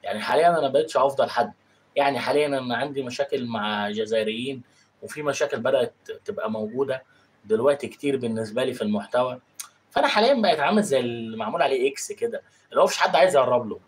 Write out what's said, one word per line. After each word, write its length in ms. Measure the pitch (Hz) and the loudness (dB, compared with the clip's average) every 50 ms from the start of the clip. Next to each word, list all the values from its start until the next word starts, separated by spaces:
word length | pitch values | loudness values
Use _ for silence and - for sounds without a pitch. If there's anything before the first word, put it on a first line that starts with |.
يعني 180 | - - 101 107 | -6 -6 -8 -6
حاليًا 280 | - - 139 143 160 175 | -2 0 2 4 4 4
أنا 120 | 170 160 | 4 4
ما 80 | 143 135 | 0 2
بقيتش 280 | 127 147 156 - - | 2 0 0 2 2
أفضل 340 | 131 131 143 139 - 123 107 | 2 2 2 2 2 0 0
حد. 220 | - 127 117 107 - _ _ _ _ _ _ _ _ | 2 -2 -2 -2 -4 _ _ _ _ _ _ _ _
يعني 220 | 139 139 139 139 123 | 0 2 2 2 0
حاليًا 280 | 123 - - 147 151 | -2 0 2 2 2
أنا 300 | 147 139 135 127 123 120 | 2 0 -2 -2 -2 -2
عندي 260 | 113 135 147 139 139 | -2 -4 -4 -4 -6
مشاكل 440 | 135 123 123 - 143 139 - 135 123 | -6 -6 -4 -4 -4 -2 -2 -4 -4
مع 440 | 117 117 107 104 107 107 104 104 104 | -4 -4 -4 -2 -2 -2 -2 -2 -4
جزائريين، 720 | 104 107 110 107 113 110 107 107 110 113 123 135 139 127 123 _ _ _ _ _ _ _ | -2 -4 -2 0 0 0 0 0 -4 -4 -6 -8 -8 -10 -14 _ _ _ _ _ _ _
وفي 200 | - - - 151 | -16 -14 -10 -4
مشاكل 380 | 147 143 135 - 156 - 147 120 | -4 -2 0 0 -2 -2 -2 -2
بدأت 340 | 117 135 135 131 120 - _ _ _ - - - _ | -2 0 2 2 0 0 _ _ _ -16 -16 -14 _
تبقى 260 | - 104 - - 110 | -10 -8 -6 -6 -6
موجودة 520 | 110 110 107 107 117 127 139 135 131 131 - _ _ _ _ _ _ _ _ | -4 -4 -6 -6 -2 -4 -2 -2 -4 -8 -8 _ _ _ _ _ _ _ _
دلوقتي 440 | 101 110 110 120 143 143 139 - 110 | -2 0 2 4 2 2 2 -2 -10
كتير 280 | - _ - 143 139 | -10 _ -4 -2 -2
بالنسبة 480 | 131 120 117 113 110 110 - 104 120 131 | -2 -2 -4 -4 -4 -6 -4 -4 -2 -2
لي 80 | 131 | -2
في 100 | 127 - | -2 -4
المحتوى. 580 | 113 104 104 101 104 - - 123 127 127 127 - _ _ _ _ - - _ _ _ _ | -2 -2 -2 -2 -4 -2 0 0 0 0 -4 -10 _ _ _ _ -20 -20 _ _ _ _
فأنا 180 | - - - - | -2 0 0 2
حاليًا 340 | - 214 220 254 285 240 | 4 4 4 4 4 4
بقيت 180 | 208 185 170 156 | 4 2 2 2
عامل 220 | 143 156 202 214 | 2 2 2 2
زي 180 | - - 139 131 | 2 2 2 0
اللي 360 | 120 120 120 117 113 113 113 | 0 0 -4 -6 -8 -8 -8
معمول 260 | 110 110 110 - 175 | -6 -6 -6 -2 0
عليه 300 | 165 139 135 127 123 143 | 0 2 2 2 0 0
إكس 200 | 139 - - - | -2 -4 -10 -10
كده، 300 | - - 117 117 110 98 _ _ _ _ _ _ | -8 -6 -6 -4 -4 -6 _ _ _ _ _ _
اللي 100 | - 127 | 2 2
هو 40 | 180 | 2
مفيش 140 | - - - | 4 4 0
حد 180 | 170 180 - | 0 2 4
عايز 200 | 160 139 139 135 | 4 4 6 6
يقرب 320 | 143 - - 123 123 113 104 | 4 4 4 2 2 0 -2
له. 120 | - - _ | -8 -10 _